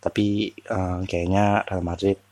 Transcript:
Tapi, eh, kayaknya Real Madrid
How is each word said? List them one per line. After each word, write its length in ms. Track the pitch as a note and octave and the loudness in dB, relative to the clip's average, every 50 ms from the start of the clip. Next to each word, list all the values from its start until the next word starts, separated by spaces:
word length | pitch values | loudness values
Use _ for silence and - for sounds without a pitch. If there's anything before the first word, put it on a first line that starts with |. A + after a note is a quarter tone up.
| - | -6
Tapi, 480 | - - - G#2 G#2 G2+ G#2 G#2+ G2 - | -4 0 0 0 0 0 0 -2 -4 -6
eh, 460 | - - - A2+ G2+ F#2 F2+ F2+ F2+ F#2 | -12 -8 -6 -4 -2 -2 -2 -2 -4 -6
kayaknya 560 | F#2 - F2 E2+ F2 F#2+ G2 G#2 G#2 G2+ G2+ - - | -4 -2 -2 0 2 2 4 4 4 4 2 0 -2
Real 160 | G2 F#2 F2 | -4 -4 -4
Madrid 320 | F2 E2+ F2 G2 G2 G2 - _ _ | -4 -4 0 0 0 0 0 _ _